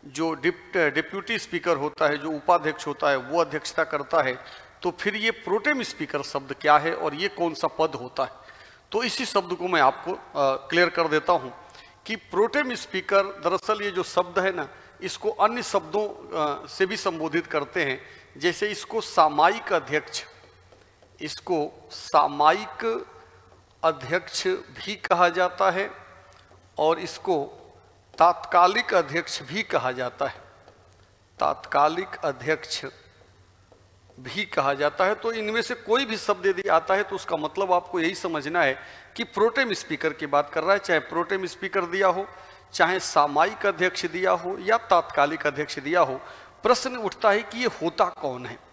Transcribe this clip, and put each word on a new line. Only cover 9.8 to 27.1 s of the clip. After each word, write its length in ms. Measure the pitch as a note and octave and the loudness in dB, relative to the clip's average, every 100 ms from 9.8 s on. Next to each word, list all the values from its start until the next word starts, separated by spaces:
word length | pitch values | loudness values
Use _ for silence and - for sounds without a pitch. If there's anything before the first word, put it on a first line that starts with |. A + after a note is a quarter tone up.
आपको, 320 | C3+ - E3+ | 4 4 -8
अ, 420 | - - D3 C#3 C3 - | -8 -8 0 0 0 0
क्लियर 220 | E3 F3 | 2 4
कर 180 | E3 D#3+ | 4 2
देता 260 | D3+ D#3 | 2 4
हूँ 200 | E3+ B2+ - - - - _ - | 2 0 -14 -20 -20 -20 _ -10
कि 100 | G#3+ | -10
प्रोटेम 580 | - F3+ A3+ C#4+ C#4 | -4 0 2 2 -2
स्पीकर, 500 | A#3+ - F#3+ F#3 G3 | -6 -6 -6 2 2
दरअसल 580 | G3 G3 F3 F3+ - G#3+ | 2 -2 -2 0 0 -2
ये 100 | G3+ | -2
जो 120 | F3+ | -4
शब्द 360 | F3 - F3 F3 | -2 -2 0 0
है 160 | F#3 F3 | 0 -2
ना, 140 | C#3 - - - | -10 -14 -20 -12
इसको 280 | F#3 - G#3 | -10 -4 -4
अन्य 340 | - G#3+ A#3+ | 2 2 2
शब्दों, 440 | - G3 D#3 F#3+ G#3 - - E3+ D3+ C#3 | -2 -2 -2 -4 -4 -8 -8 -2 -2 -4
अ, 40 | - | -10
से 180 | - F#3+ | -2 -2
भी 120 | G#3+ | 0
संबोधित 500 | G3 E3 D#3+ D#3+ E3 | -4 -2 -2 -2 0
करते 360 | D#3+ C#3 F3+ C#3+ | -4 -2 -2 -2
हैं। 160 | C3 - - - C#3 | -2 -8 -20 -20 -2
जैसे 300 | D#3+ E3 G#3 | -2 0 -4
इसको 340 | G3+ - A3 | -4 -4 -6
सामायिक 720 | - - D#3 D3 E3 A3+ - | 0 4 4 6 4 4 0
अध्यक्ष, 500 | F3+ C3 D3+ - - - - - _ _ - _ _ _ _ | -2 0 -4 -4 -12 -12 -20 -20 _ _ -20 _ _ _ _
इसको 680 | D3+ - - E3 D3 - - | -12 -10 -2 -2 -2 -8 -18
सामायिक 1120 | - - D3 D3 C#3+ D3+ F#3+ G#3+ - A3+ A3+ - - - - - - _ _ | -16 2 4 4 4 4 4 -4 -6 -4 -4 -8 -20 -20 -20 -20 -20 _ _
अध्यक्ष 640 | D#3+ D3 B2 F3 F3+ - F#3 | 0 0 -2 -4 -2 -4 -2
भी 480 | F#3 - B2+ - G#3 | -2 -6 -12 -10 -6
कहा 340 | - F3 F3 | 2 6 6
जाता 420 | E3+ F3+ F3+ F#3+ | 4 0 4 2
है 200 | F3 G3+ - - - - - _ - _ - | 2 -4 -8 -20 -20 -20 -20 _ -20 _ 0
और 220 | D3+ E3 | 2 2
इसको 600 | F3 | -4